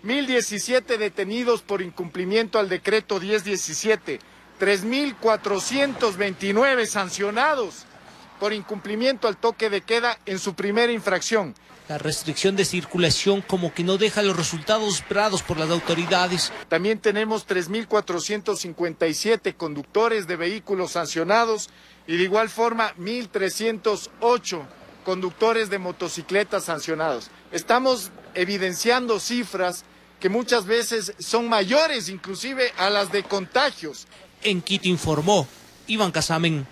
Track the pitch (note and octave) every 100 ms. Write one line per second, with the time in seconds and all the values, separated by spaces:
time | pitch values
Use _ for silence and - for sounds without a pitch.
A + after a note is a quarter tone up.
0 | G3+ C4+ C4 B3+ - G#3 A#3 B3+ B3+ A3+
1 | G#3 F#3+ F#3+ A3+ B3 A3+ - G3+ F3+ -
2 | F3 F3+ F#3 G#3+ A3+ A3 G3 F3+ - G#3+
3 | - G3 F#3 G#3+ F#3 F#3+ - D#3 G#3+ G#3+
4 | - B2+ - - - - F#3+ G3+ G#3+ C4
5 | C#4+ G#3 A3+ G#3+ G3+ G3+ - C4+ C#4 A#3
6 | A#3 F3+ G3+ F#3 G3 G#3 C#4 B3+ G#3+ G#3
7 | F#3 - G3+ G#3+ D4 C#4+ G3+ - - -
8 | - - - - G#3 G#3+ - G#3 G3+ G#3+
9 | B3+ C4 A3+ G3 A#3 A3 A3 G3+ - A#3
10 | A#3+ A3+ - F#3+ G3+ E3 G3 G#3 A#3+ A#3
11 | G3+ F#3 - A3+ E3 - - - - D3+
12 | D#3 D3 D#3+ D3 G3 G3 F3+ F3+ - F3
13 | E3 - G3 G3 - F#3+ E3+ - F3 F#3+
14 | G#3 G#3 G3+ F3+ D#3 E3 D3 G#3+ G#3+ D#3+
15 | - G3 G#3+ F#3+ - E3 D#3 E3+ - E3+
16 | E3+ F#3 F3+ F3 - - - E3 G3 G#3+
17 | G#3+ G#3 A3 A3 - F#3 E3 G#3+ A3+ G#3+
18 | G3+ F3 D#3 G#3 G#3+ G3 F3+ D#3 F3 D#3+
19 | E3 D3+ G#3 A3+ F#3+ - D#3+ D3 C#3 G#3
20 | A3+ A3 E3+ E3+ F3 G#3+ - G3 F3 F3
21 | D#3 E3 E3+ A3 A#3 G#3+ - - - -
22 | - E3+ F#3 G#3 A3 - A#3 A3+ A3 -
23 | F3+ B3 A3 G3+ F#3+ - A3+ A3 A3+ G3+
24 | - - A#3 A#3+ - E3+ C3+ - - -
25 | - F#3 F#3 - A3+ A3+ G#3+ G3 F#3 F3
26 | F3 - D#3 G3 G#3 G3+ E3+ D#3 D#3+ D#3
27 | D#3+ B2 - - - E3+ - A#3+ C4 B3
28 | - - - F3+ F3+ G3+ F#3+ F3 A3+ B3
29 | B3 G#3 - A#3+ G#3 F#3 F3+ F3 - -
30 | - - F#3 G#3+ B3 A#3+ F#3 A#3 A3+ A3+
31 | F#3 - - A3+ A#3 A3 G3 C4+ D#4+ C4+
32 | F3 F#3+ F#3 F#3+ B3 C4 B3 - F#3+ G#3
33 | F#3+ G3+ F#3 G3 F3+ B3 C#4+ - D3+ C3
34 | - - - - G#3+ F3+ - F#3+ F#3 F3
35 | D#3+ D3+ E3 G3+ B2+ - - - - A3
36 | F#3+ D#3+ - E3 E3+ D3+ C3+